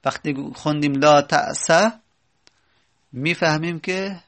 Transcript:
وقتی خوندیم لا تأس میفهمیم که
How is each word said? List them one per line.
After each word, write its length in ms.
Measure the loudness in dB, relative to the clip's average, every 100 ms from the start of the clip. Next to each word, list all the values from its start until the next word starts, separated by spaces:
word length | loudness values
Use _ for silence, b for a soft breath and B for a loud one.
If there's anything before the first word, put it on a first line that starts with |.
وقتی 300 | -4 -4 -8 -8 -10
خوندیم 380 | -6 -4 -2 -2
لا 300 | 2 6 6
تأس 680 | 4 -2 -2 -8 2 2 2 -4 _ _ _ _ _ _ _ _ _ _ _
میفهمیم 680 | -6 -4 0 0 0 -2 -6
که 400 | -6 -6 -6 -10